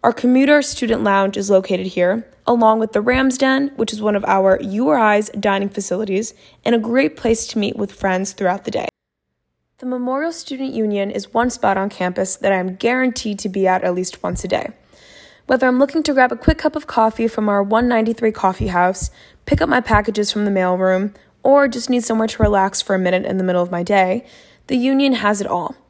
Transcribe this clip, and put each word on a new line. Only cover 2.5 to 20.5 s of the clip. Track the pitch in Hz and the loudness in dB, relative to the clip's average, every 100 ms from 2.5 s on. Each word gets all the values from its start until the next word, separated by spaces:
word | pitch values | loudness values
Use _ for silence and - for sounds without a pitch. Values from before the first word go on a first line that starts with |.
| 240 220 220 | 2 4 4
with | 220 | 0
the | 208 | -2
Ram's | 220 254 269 254 | 0 0 0 2
Den, | 269 262 277 | 0 2 -2
which | - 226 | -4 -6
is | 214 | -2
one | 208 | -2
of | 208 196 | -2 0
our | 196 190 190 | 2 4 2
U | - 196 262 | 0 -2 0
R | 294 | 2
I's | 220 208 214 | 4 2 0
dining | 208 202 196 202 | -2 -2 0 -2
facilities, | 202 196 185 214 190 226 - - _ | -6 -6 -4 -2 -4 -4 -10 -20 _
and | - 233 | -2 0
a | |
great | 220 240 311 - | 0 0 0 -2
place | 233 226 - | -2 0 -2
to | - | -2
meet | 196 | -2
with | - 202 | -4 -8
friends | - 196 185 190 | -4 -2 -2 -4
throughout | - 190 190 | -2 -2 -2
the | - | -4
day. | - - _ _ _ _ _ _ _ _ _ | -6 -6 _ _ _ _ _ _ _ _ _
The | 254 | -8
Memorial | 254 247 269 320 | -6 -4 -2 -4
Student | 330 - 262 262 | -6 -12 -8 -6
Union | 226 214 202 196 | -2 -2 -2 -2
is | 202 196 | -6 -4
one | 233 247 | -2 -2
spot | - 208 196 | 0 0 0
on | 196 | -2
campus | - 180 180 190 - | -4 -4 -2 -4 -2
that | 208 | 0
I | 190 | 0
am | 185 185 | -2 -2
guaranteed | 226 254 262 247 220 202 | -2 0 0 -2 -6 -6
to | 208 | -6
be | 190 190 | 0 2
at | 185 | 2
at | 180 180 | 0 -2
least | 185 - | -4 -6
once | 180 180 | -6 -6
a | 190 | -4
day. | - - - _ _ - - - _ _ | -4 -4 -14 _ _ -20 -20 -20 _ _
Whether | 262 254 | 0 2
I'm | 247 | 2
looking | 277 330 | 2 0
to | 311 | 0
grab | 269 254 | 2 2
a | 247 | 2
quick | - 311 | 0 0
cup | 302 302 | -2 -4
of | - | -6
coffee | - 220 220 226 | 0 0 2 -4
from | 226 214 | 0 0
our | 202 | 0
one | 202 220 240 | 2 2 2
ninety-three | 233 220 226 226 | 2 0 0 -2
coffee | 220 190 185 202 | 2 -2 0 -2
house, | 180 180 190 - - - _ | 2 2 0 -6 -10 -20 _
pick | - 285 | -2 0
up | - | 2
my | 247 | 0
packages | 240 214 208 208 208 | 2 0 0 -2 -2
from | 214 | 0
the | 208 | 0